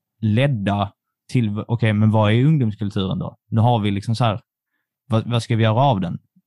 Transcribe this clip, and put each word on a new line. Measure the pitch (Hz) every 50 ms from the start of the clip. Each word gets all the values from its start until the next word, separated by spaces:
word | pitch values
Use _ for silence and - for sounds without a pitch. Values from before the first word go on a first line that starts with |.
| _ _ _ _
ledda | 110 107 104 117 135 143 139 107 98 101 98 101 101 98 - _ _ _ _ _ _ _
till, | - 127 117 104
v-, | 104 107 - -
okej, | 117 113 - 110 107
men | 104 107 110
vad | 104 110 107 104
är | 107 117 127
ungdomskulturen | 151 160 147 123 107 101 - 107 101 - 101 95 95 95 92
då? | 87 82 - _ _ _
Nu | 107 113
har | 107 123 123 113
vi | 101 104
liksom | 98 101 - - 117
så | - 127
här, | 113 98 - - _ _ _ _ _ _ _ _ _ _ _ _ _
vad, | 110 113 107 104
vad | 117 117 -
ska | - 117
vi | 110 113
göra | 110 107 117
av | 135 117 107 98
den? | 92 87 90 - - _ _ _ _